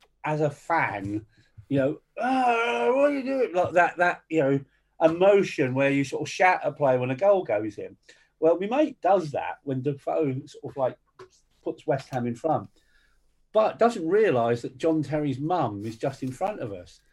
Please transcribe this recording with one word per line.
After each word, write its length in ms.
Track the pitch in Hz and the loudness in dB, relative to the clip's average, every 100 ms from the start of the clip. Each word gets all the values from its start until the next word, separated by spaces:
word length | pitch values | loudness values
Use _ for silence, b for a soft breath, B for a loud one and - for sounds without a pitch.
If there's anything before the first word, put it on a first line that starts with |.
| _ _ | _ _
as 180 | 147 151 | -6 -2
a 80 | 151 | -2
fan, 720 | 147 - 165 120 101 101 104 - b b b - | -4 -2 -2 -2 -4 -6 -8 -10 b b b -4
you 80 | 135 | 0
know, 220 | 135 156 _ - | 0 -2 _ -6
"Ah, 680 | 247 262 247 233 233 240 240 | -2 0 0 0 0 0 0
what 180 | 262 285 | 2 2
are 20 | |
you 100 | 277 | 0
doing?" 300 | 254 269 214 | -2 -2 0
Like 200 | 175 160 | 0 2
that, 240 | 165 160 165 | 4 2 2
that, 240 | 175 156 - | 0 -2 -2
you 100 | 160 | 0
know, 200 | 139 139 139 _ _ - | 2 0 -4 _ _ 0
emotion 720 | 165 165 190 202 165 - 127 | 2 4 6 6 2 -2 -2
where 160 | 131 139 | 2 2
you 140 | 139 | 2
sort 180 | 135 - | -2 -4
of 80 | 147 | -6
shout 320 | - 185 180 | 2 2 2
at 140 | 147 143 | -2 0
play 200 | 143 127 | 2 2
when 140 | 127 | 0
a 40 | 131 | 0
goal 280 | 196 202 | 2 2
goes 340 | - 107 110 101 | 2 -2 -4 -10
in. 180 | 92 98 b b b b | -14 -16 b b b b
Well, 180 | 160 170 | 2 2
my 80 | 202 | 0
mate 340 | 262 302 - | 0 0 0
does 300 | 170 196 156 | 2 2 0
that 280 | 107 82 - | -6 -6 -10
when 180 | 139 131 | -6 -4
Defoe 540 | 127 139 - 160 147 131 151 | -4 -6 -4 -2 -2 -4 -10
sort 280 | - 131 | -16 -12
of, 40 | 139 | -4
like, 200 | 127 - _ - - _ _ _ | -4 -6 _ -20 -20 _ _ _
puts 240 | 175 - - | -12 -8 -4
West 220 | 147 - | -4 -4
Ham 180 | 127 120 | -6 -4
in 80 | 120 | -4
front, 340 | 160 131 98 _ _ _ _ _ _ _ _ | -2 -2 -4 _ _ _ _ _ _ _ _
but 260 | 214 214 - | 0 0 2
doesn't 280 | 233 226 160 | 0 2 0
realise 540 | 202 208 123 117 120 | 2 4 2 2 0
that 160 | 135 127 | -4 -4
John 240 | 165 160 | 0 0
Terry's 380 | 127 151 147 123 | -2 -2 -2 -4
mum 440 | 151 180 123 101 110 | -2 0 -2 -4 -10
is 120 | 113 | -6
just 240 | 143 - | -6 -6
in 100 | 131 | -10
front 280 | 127 190 214 | -6 -6 -6
of 120 | 113 | -10
us. 280 | 95 87 - _ | -12 -16 -20 _